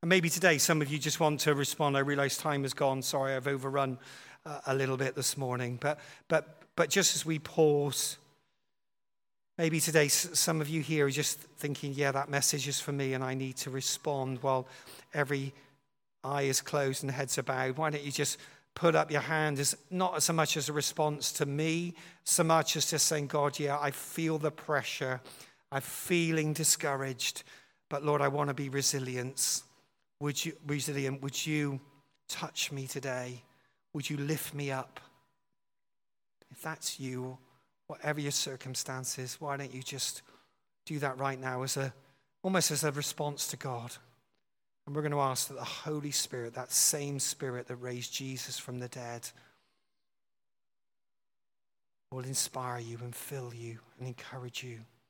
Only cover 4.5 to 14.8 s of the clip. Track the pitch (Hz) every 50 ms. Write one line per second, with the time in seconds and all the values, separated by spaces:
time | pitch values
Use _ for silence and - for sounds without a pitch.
4.5 | 147 139 - - 131 135 135 131 135 127 139 131 131 - 127 - - - 135 127
5.5 | 123 123 123 120 123 120 - 143 151 147 - - - - - _ 165 156 147 -
6.5 | - - - _ _ - 170 156 - 196 180 151 - 165 - 156 160 156 - -
7.5 | - - 160 151 147 143 143 147 131 - - - - - - _ _ _ _ _
8.5 | _ _ _ _ _ _ _ _ _ _ _ _ _ _ _ _ _ _ _ _
9.5 | _ - 170 165 160 160 151 - 151 165 151 143 - - - 175 170 151 - -
10.5 | 165 160 151 143 160 165 143 127 160 151 143 139 135 143 147 - - - - -
11.5 | - - - 147 143 - - 143 139 135 147 139 135 139 139 143 147 143 139 -
12.5 | - 151 131 143 139 - - - 143 143 139 135 131 131 131 127 131 131 135 131
13.5 | 127 - - 139 127 135 131 - - - - 160 143 139 135 131 135 123 123 135
14.5 | 131 131 127 - - -